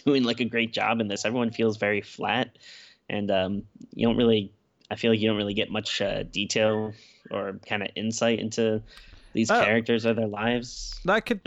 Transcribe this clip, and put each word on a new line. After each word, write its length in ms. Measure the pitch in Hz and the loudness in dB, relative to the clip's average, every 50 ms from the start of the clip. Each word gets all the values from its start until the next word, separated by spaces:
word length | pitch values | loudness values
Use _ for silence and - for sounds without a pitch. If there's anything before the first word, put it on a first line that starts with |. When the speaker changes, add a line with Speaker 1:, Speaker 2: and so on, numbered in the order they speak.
| - | 0
Speaker 1:
doing, 180 | 143 143 135 127 | 2 4 4 4
like, 180 | 117 117 117 | 2 0 0
a 40 | 123 | -2
great 280 | 110 117 117 117 113 113 | -2 0 0 0 0 0
job 260 | 101 104 107 113 113 | -2 0 0 0 0
in 80 | 113 104 | 0 -2
this. 160 | 98 101 - | -2 -2 -2
Everyone 280 | 107 113 127 120 113 | 0 0 0 0 0
feels 260 | 117 - 113 113 107 107 | 0 2 2 2 2 2
very 240 | - 104 104 101 | 0 0 0 0
flat, 560 | 98 - - - 107 101 104 120 127 - _ _ - - - - - - - _ _ - | -2 -6 -10 -6 -2 0 0 0 0 -2 _ _ -20 -20 -20 -20 -20 -20 -20 _ _ -6
and, 240 | 101 104 101 98 | -4 -2 0 0
um, 320 | 98 95 95 92 101 101 - - _ - - - - | 2 2 2 0 -2 -4 -6 -8 _ -20 -20 -14 -6
you 120 | - - 117 | 0 2 2
don't 100 | 113 113 | 4 4
really, 340 | 123 117 113 110 101 98 - _ _ _ _ _ _ - | 4 4 4 4 2 -2 -10 _ _ _ _ _ _ -10
I 40 | 104 | -8
feel 160 | - - 117 | -2 2 2
like 100 | 113 107 | 2 4
you 80 | 104 110 | 4 2
don't 80 | 110 104 | 2 2
really 160 | 104 101 101 | 0 -2 -2
get 160 | 104 104 - | -2 -2 -2
much, 300 | 98 104 104 - - - | -4 -6 -6 -4 -4 -2
uh, 220 | 101 98 101 104 107 | -2 -2 -2 -4 -6
detail 680 | - - 104 101 101 - 113 110 110 107 107 107 110 107 - - - - _ - - | -6 -6 -6 -4 -2 0 2 2 2 2 0 -2 -4 -8 -12 -18 -20 -20 _ -14 -8
or 280 | - 101 98 98 95 101 - | -6 -6 -6 -6 -8 -10 -8
kinda 220 | - 110 104 98 95 - | -6 -4 -4 -4 -4 -6
insight 440 | - 104 110 113 - 120 117 117 104 | -6 -4 -4 -2 0 2 2 2 0
into 420 | 104 110 110 - 117 110 110 110 - - - - - - - - - - - | -2 -4 -2 0 0 2 0 0 -4 -8 -20 -20 -20 -20 -20 -20 -16 -6 -2
these 160 | 113 113 113 | 0 2 4
Speaker 2:
That 140 | 208 240 214 | 4 4 4
Speaker 1:
characters 400 | 101 110 117 113 - 120 113 110 | 4 2 2 2 2 0 2 2
or 80 | 113 117 | 2 2
their 140 | 107 113 107 | 2 0 -2
lives. 720 | 101 101 107 117 123 120 120 123 - - - - - - - | -2 -2 -2 0 0 -2 -4 -6 -12 -12 -12 -12 -12 -8 -2
Speaker 2:
that 200 | 180 190 226 - | 0 0 0 2
could 180 | - 240 196 | -2 -4 -4
Speaker 1:
And, 0 | - | -2